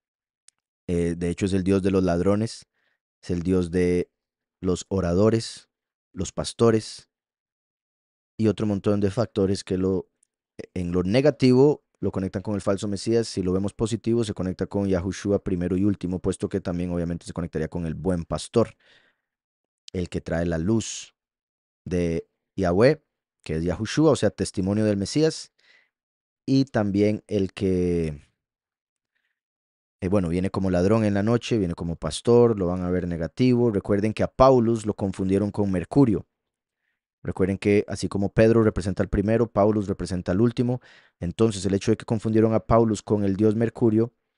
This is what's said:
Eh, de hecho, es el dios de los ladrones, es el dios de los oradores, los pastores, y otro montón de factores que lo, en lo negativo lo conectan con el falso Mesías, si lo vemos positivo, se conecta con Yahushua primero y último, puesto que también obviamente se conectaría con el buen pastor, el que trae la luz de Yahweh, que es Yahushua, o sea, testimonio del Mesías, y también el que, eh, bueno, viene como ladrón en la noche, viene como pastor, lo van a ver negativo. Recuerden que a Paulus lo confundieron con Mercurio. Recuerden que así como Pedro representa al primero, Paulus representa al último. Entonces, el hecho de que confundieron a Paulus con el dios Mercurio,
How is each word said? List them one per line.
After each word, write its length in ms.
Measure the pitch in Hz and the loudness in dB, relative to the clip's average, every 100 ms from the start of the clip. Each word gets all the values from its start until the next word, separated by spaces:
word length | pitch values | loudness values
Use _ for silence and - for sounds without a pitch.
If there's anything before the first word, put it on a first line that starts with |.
| _ _ _ _ _ _ _ _ - | _ _ _ _ _ _ _ _ -6
Eh, 280 | 87 85 85 | -2 -2 -2
de 120 | 87 | -4
hecho, 160 | 85 101 | -2 -2
es 80 | |
el 100 | 95 | 0
dios 200 | 92 98 | 2 0
de 80 | 95 | 2
los 120 | 95 | 2
ladrones, 640 | 92 85 87 101 113 - - _ _ _ _ _ | 2 2 2 0 -2 -8 -20 _ _ _ _ _
es 100 | - | -6
el 100 | 90 | -4
dios 300 | 85 92 87 | 0 0 0
de 380 | 90 90 90 - _ _ _ _ _ | 0 2 0 -2 _ _ _ _ _
los 240 | 92 87 - | -4 -4 -2
oradores, 840 | 98 87 87 107 113 - - - _ _ _ _ | -2 0 2 2 2 -2 -12 -20 _ _ _ _
los 180 | - 90 | -10 -8
pastores, 800 | - 76 - 117 110 - - - _ _ _ _ _ _ _ _ _ _ _ _ - | -8 -8 0 2 2 -2 -14 -20 _ _ _ _ _ _ _ _ _ _ _ _ -2
y 100 | 110 | 0
otro 180 | 98 110 | 0 0
montón 340 | 98 107 104 | 0 0 0
de 120 | 101 | 0
factores 520 | 95 107 - 95 98 | 0 -2 0 0 0
que 140 | - 92 | -4 -2
lo, 320 | 95 95 - _ _ _ _ - - | 0 -2 -4 _ _ _ _ -20 -12
en 180 | 92 87 | -8 -4
lo 120 | 90 | -2
negativo 800 | 90 117 139 127 127 123 143 147 _ _ | 0 2 2 4 4 6 4 2 _ _
lo 120 | 98 | -6
conectan 300 | 101 92 101 | -4 -6 -6
con 140 | 92 101 | -6 -4
el 60 | |
falso 260 | 104 101 104 | -2 -2 -4
Mesías, 400 | 98 - 113 113 | -6 -2 -2 -2
si 140 | - | -4
lo 120 | 92 | -2
vemos 200 | 92 101 | -2 -2
positivo, 500 | - 113 113 - 117 | -4 -4 -4 -2 -2
se 100 | 110 | -2
conecta 320 | 101 92 87 92 | -4 -6 -6 -4
con 220 | 101 98 | -2 0
Yahushua 560 | 92 92 92 101 101 | -2 -2 -6 -2 -2
primero 340 | - 92 87 92 | -2 -4 -2 0
y 80 | 101 | 0
último, 340 | 95 90 90 | -2 -4 -6
puesto 300 | 98 92 98 | -4 -4 -4
que 100 | 98 | -6
también 320 | 95 87 90 | -4 -6 -4
obviamente 340 | 87 85 85 - | -4 -4 -6 -10
se 60 | |
conectaría 380 | - 85 78 78 | -10 -8 -6 -6
con 160 | 87 82 | -6 -8
el 80 | |
buen 320 | 78 82 90 82 | -6 -4 -4 -4
pastor, 500 | 76 - 120 110 - _ _ _ _ _ _ _ _ _ _ _ | -8 -4 -2 -2 -4 _ _ _ _ _ _ _ _ _ _ _
el 160 | 95 87 | -6 -6
que 100 | 87 | -6
trae 260 | - 82 87 | -4 -2 -2
la 120 | 80 | -2
luz 580 | 85 113 107 - - _ _ _ _ _ _ _ - | 0 0 -2 -10 -16 _ _ _ _ _ _ _ -6
de 420 | 90 87 82 - _ _ - | -2 -2 -2 -6 _ _ -4
Yahweh, 440 | 90 90 127 156 _ _ _ _ | 0 4 4 2 _ _ _ _
que 120 | - 80 | -8 -4
es 80 | |
Yahushua, 480 | 85 85 110 - 156 | -4 -4 -4 0 2
o 40 | 123 | 4
sea, 140 | 107 | 0
testimonio 520 | - 95 - 95 104 | -2 -6 -4 -2 0
del 140 | 107 101 | 0 -2
Mesías, 560 | 98 147 160 151 - _ _ _ _ _ _ _ _ _ - | -2 0 -2 -2 -12 _ _ _ _ _ _ _ _ _ 0
y 200 | 135 135 | 0 2
también 580 | 120 104 98 104 107 - | 0 0 2 2 0 -4
el 260 | 104 95 | -2 -2
que, 680 | - 98 92 90 85 80 73 - _ _ _ _ _ _ _ _ _ _ _ _ _ _ _ _ _ | -2 -2 0 0 0 -2 -6 -14 _ _ _ _ _ _ _ _ _ _ _ _ _ _ _ _ _
eh, 80 | 90 | -2
bueno, 180 | 101 87 | 0 0
viene 220 | 87 95 | -2 -2
como 200 | - 95 | -2 0
ladrón 360 | 90 95 110 107 | 2 2 2 2
en 80 | |
la 100 | 101 | 0
noche, 340 | 104 117 - 117 | 0 -2 0 -2
viene 160 | 90 | -2
como 220 | 85 85 80 | -4 -8 -6
pastor, 640 | 80 - - 120 120 107 | -6 -4 4 6 6 2
lo 80 | 87 | -2
van 140 | 90 | -2
a 80 | 90 | -2
ver 180 | 90 87 | -2 -2
negativo. 640 | 85 82 - 127 120 120 | -4 -6 0 2 2 2
Recuerden 420 | 98 - 101 107 | 0 0 0 0
que 100 | 104 | -2
a 40 | 104 | -2
Paulus 580 | - 131 131 113 117 107 | 4 6 6 4 0 -2
lo 80 | |
confundieron 580 | 101 101 95 95 98 101 | -4 -4 -2 0 0 0
con 200 | 98 101 | -2 -2
Mercurio. 540 | 92 80 139 135 92 - _ _ _ _ _ _ _ _ _ | -2 0 4 4 2 -4 _ _ _ _ _ _ _ _ _
Recuerden 340 | - - 95 98 | -8 -2 -2 0
que 280 | 104 101 - | 2 2 0
así 220 | 98 92 | -4 -4
como 240 | 101 101 | -2 -2
Pedro 300 | - 113 117 | 4 4 6
representa 380 | 110 101 95 90 | 4 0 -2 -4
al 80 | 92 | -2
primero, 380 | 104 101 113 113 | -2 0 0 0
Paulus 400 | - 104 107 95 | 2 2 2 -2
representa 460 | 98 87 90 87 | -6 -6 -6 -2
al 80 | 92 | 0
último. 400 | 120 117 120 123 - - _ _ | 0 0 -4 -4 -10 -20 _ _
Entonces, 440 | 87 - 113 101 92 | -8 0 0 0 -2
el 80 | |
hecho 180 | 95 - | -2 0
de 60 | 107 | -2
que 80 | - | -2
confundieron 480 | 113 113 110 110 | -4 0 2 2
a 60 | 110 | 2
Paulus 420 | - 117 117 104 | 2 2 4 0
con 220 | - 107 | -2 0
el 140 | 101 95 | 0 2
dios 180 | 107 107 | 2 2
Mercurio, 580 | 113 - 120 107 117 - _ | -2 0 2 2 0 -4 _